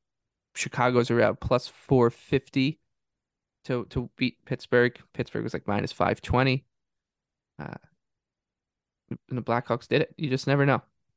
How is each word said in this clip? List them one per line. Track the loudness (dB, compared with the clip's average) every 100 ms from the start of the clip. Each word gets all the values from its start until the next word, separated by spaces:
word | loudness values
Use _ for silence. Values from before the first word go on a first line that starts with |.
| _ _ _ _ _
Chicago's | -10 -8 0 2 2 2
around | 2 2 0
plus | -2 -2 -2
four | -12 0 4 4
fifty | 0 -4 -4 -2 -2 0 -2 _ _ _ _ _ _ _ _
to, | -6 -6 -4
to | -6 -8 -4
beat | -4 -4 -10
Pittsburgh. | -10 0 4 4 0 _
Pittsburgh | -10 -6 -6
was, | -6
like, | -6 -4
minus | -4 -4
five | -2 -2 -2
twenty. | -2 0 2 0 -6 _ _ _ _ _ _ _ _ -16
Uh, | -16 -16 _ _ _ _ _ _ _ _ _ _ _ _ -14
and | -14 -8 -6
the |
Blackhawks | -2 -2 0 -4 0
did | -2
it. | -2 -4
You | -4
just | -2 0
never | 2 2
know. | 0 -2 _ _